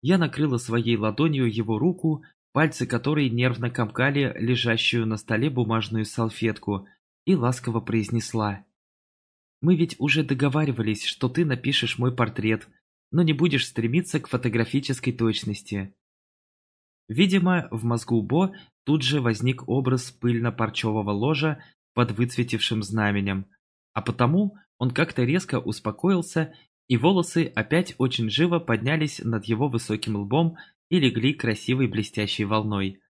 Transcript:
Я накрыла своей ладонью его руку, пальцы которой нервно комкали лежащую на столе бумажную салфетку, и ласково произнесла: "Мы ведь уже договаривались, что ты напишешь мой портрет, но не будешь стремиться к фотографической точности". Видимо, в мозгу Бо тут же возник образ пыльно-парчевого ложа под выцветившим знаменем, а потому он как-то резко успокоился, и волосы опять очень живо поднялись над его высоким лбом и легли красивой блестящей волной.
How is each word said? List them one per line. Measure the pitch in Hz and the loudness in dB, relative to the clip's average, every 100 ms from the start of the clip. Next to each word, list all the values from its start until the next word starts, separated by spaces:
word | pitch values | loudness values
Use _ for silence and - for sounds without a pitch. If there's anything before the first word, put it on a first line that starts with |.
Я | 120 185 | 2 2
накрыла | 156 - 147 123 | 2 0 0 0
своей | 120 117 113 117 | 0 -2 2 0
ладонью | 107 107 156 143 123 | 0 0 0 2 0
его | 107 110 107 | 0 -2 0
руку, | 151 185 160 151 - _ _ | 0 0 -2 -2 -6 _ _
пальцы | 135 156 - 127 | 0 0 0 -2
которой | 117 - 151 139 | -2 0 0 0
нервно | 117 123 117 120 | 2 0 0 -4
комкали | 120 113 - 131 143 139 - | -2 -4 0 0 2 0 -2
лежащую | 117 123 117 113 - 120 113 | 0 0 2 0 0 0 -2
на | 107 | -4
столе | - 110 139 | -2 0 0
бумажную | 127 110 113 107 110 110 | 0 0 0 0 -4 -4
салфетку, | - 113 - 113 107 - 101 98 _ _ _ - | -2 -4 0 -2 -2 -4 -4 -6 _ _ _ 0
и | |
ласково | 131 120 127 - 113 | 2 2 0 -2 -4
произнесла: | 110 113 101 117 - 113 107 101 - _ _ _ _ _ _ _ _ _ | 0 0 0 -2 -2 -2 -2 -4 -12 _ _ _ _ _ _ _ _ _
"Мы | 156 180 | 2 4
ведь | 170 - | 2 0
уже | 143 156 | -2 0
договаривались, | 139 135 143 139 151 117 107 107 - | 0 0 0 2 0 0 -2 -2 -4
что | - 127 | -2 -2
ты | 127 165 | 0 -2
напишешь | 127 127 139 117 - | 0 -2 -2 -2 0
мой | 123 123 | -2 0
портрет, | 113 - 107 110 - _ _ _ _ | -2 0 0 -2 -4 _ _ _ _
но | 156 | 2
не | 170 | 2
будешь | 143 170 139 - | 4 2 2 -2
стремиться | - 117 139 180 160 | -2 0 0 0 -4
к | - | -2
фотографической | 123 123 110 113 139 135 131 - | -2 0 0 0 -2 -2 -4 -4
точности". | 123 113 107 - 104 - 101 95 _ _ _ _ _ _ _ _ _ _ _ _ | 0 0 0 -4 -8 -6 -6 -6 _ _ _ _ _ _ _ _ _ _ _ _
Видимо, | 113 190 190 180 180 165 | 2 4 6 4 2 0
в | 113 113 | -4 -2
мозгу | 117 - 120 | -2 2 0
Бо | 98 143 190 196 - _ | 2 2 0 -2 -20 _
тут | - 151 | 0 0
же | 127 147 | 2 0
возник | 120 107 120 127 - | 2 0 0 -2 -2
образ | 127 131 127 123 | 0 2 0 -2
пыльно-парчевого | - 120 120 117 - 113 117 117 107 104 | -4 0 0 0 0 -2 0 -2 0 0
ложа | 101 123 151 156 151 - _ _ | 0 0 0 0 -2 -10 _ _
под | - 120 | 0 0
выцветившим | 107 120 - 120 113 - 113 | 2 -2 0 -2 -2 -2 -2
знаменем, | 101 110 104 101 98 95 98 _ _ _ _ | -2 0 2 2 0 -2 -6 _ _ _ _
а | 113 | -6
потому | - - 123 170 202 - _ _ | -4 2 2 4 0 -4 _ _
он | 127 | -2
как-то | 123 170 - | 0 -2 0
резко | 123 165 - 127 | 0 0 0 -4
успокоился, | - 107 - - 175 190 165 - 156 - _ _ _ | -4 -6 -6 -2 2 2 0 -2 -4 -6 _ _ _
и | 123 | 2
волосы | 143 190 175 - 147 - | 4 4 2 0 -2 -2
опять | - 156 185 - | 0 0 0 -2
очень | 131 123 113 | -2 0 -2
живо | 101 170 170 | 2 2 0
поднялись | 165 113 123 156 156 - | 0 -2 0 0 -2 -4
над | - 113 101 | -4 -4 -2
его | 110 143 | 0 0
высоким | 120 - 107 - 104 | -2 -4 -4 -2 -4
лбом | 101 131 165 165 - _ _ | 0 2 2 -2 -18 _ _
и | 180 | 2
легли | 131 117 120 | 4 2 0
красивой | 147 120 104 - 127 131 | 0 -2 -2 -2 0 0
блестящей | 98 101 - 104 - 104 | 0 -4 -2 -4 -2 0
волной. | 110 107 101 95 95 _ | 0 0 -2 -4 -6 _